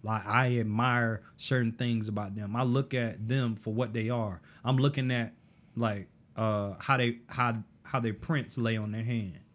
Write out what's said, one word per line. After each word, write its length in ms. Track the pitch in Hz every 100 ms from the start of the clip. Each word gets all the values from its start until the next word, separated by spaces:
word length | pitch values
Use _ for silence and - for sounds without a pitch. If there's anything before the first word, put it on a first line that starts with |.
like, 220 | 110 110 101
I 320 | 113 127 120
admire 640 | 110 107 123 120 117 110 - -
certain 340 | - 131 117
things 360 | 113 123 113 107
about 260 | 104 101 101
them. 200 | 101 117
I 80 |
look 300 | 127 127 139
at 340 | 127 117 104 110
them 280 | 131 120 110
for 180 | -
what 200 | 110 120
they 160 | 113 110
are. 320 | 120 107 87 - - 123
I'm 120 | 131
looking 340 | 143 143 127
at, 220 | 120 113 - - - - -
like, 340 | 113 101 95 - - -
uh, 380 | 110 107 101 90
how 180 | - 131
they, 220 | 120 117 -
how, 300 | - 120 113 - -
how 160 | - 131
their 140 | 117
prints 440 | 104 - 151 - -
lay 200 | 113 110
on 140 | 107
their 120 | 110
hand. 360 | 113 117 98 - -